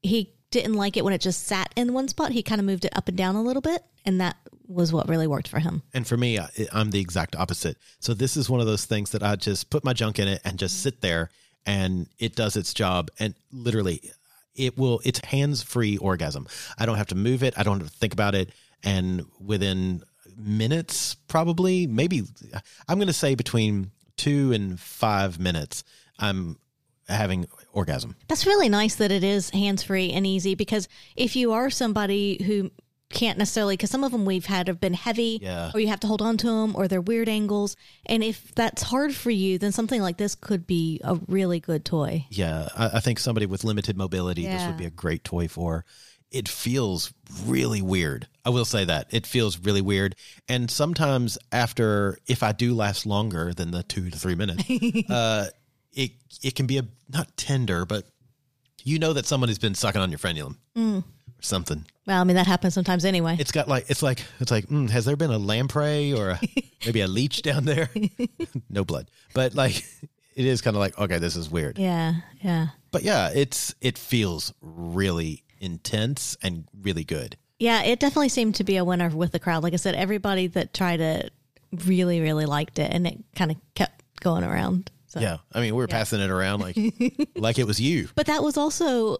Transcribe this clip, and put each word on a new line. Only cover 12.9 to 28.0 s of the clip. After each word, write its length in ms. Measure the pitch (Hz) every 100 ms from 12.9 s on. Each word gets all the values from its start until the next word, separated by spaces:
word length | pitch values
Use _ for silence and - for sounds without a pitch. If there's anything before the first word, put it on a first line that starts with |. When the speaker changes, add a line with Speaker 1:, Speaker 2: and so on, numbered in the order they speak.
| 90 82 -
Speaker 2:
And 140 | 110 - _
literally, 500 | 131 117 110 95 82 - - _ _ _ -
it 220 | 131 -
will, 220 | 127 117 -
it's 140 | - -
hands-free 720 | 139 143 139 - 123 110 101
orgasm. 500 | 98 92 78 71 - - - -
I 80 | 113
don't 120 | 107
have 100 | 104
to 80 | 92
move 280 | 107 127
it. 100 | 131 -
I 60 |
don't 160 | 104 98
have 100 | 151
to 60 | -
think 160 | 113
about 220 | - 101 98
it. 140 | 92 - _ _
And 420 | 101 95 92 92 - _
within 640 | 98 104 98 92 92 90 - _ - 98
minutes, 800 | 107 107 113 160 165 - - - _
probably, 600 | 160 165 165 185 185 170
maybe, 360 | 110 165 175 92 - - 104 - - -
I'm 120 | 185
gonna 140 | 196
say 220 | 156 147 131
between 560 | - 120 110 101 95 - _ -
two 340 | 147 143 139
and 260 | 113 98 90
five 600 | - - 113 104 98 85
minutes, 440 | 92 82 71 - - - _ -
I'm 380 | 104 98 87 78 _ _ _ _ -
having 400 | 104 101 92 87 - -
orgasm. 440 | 101 82 69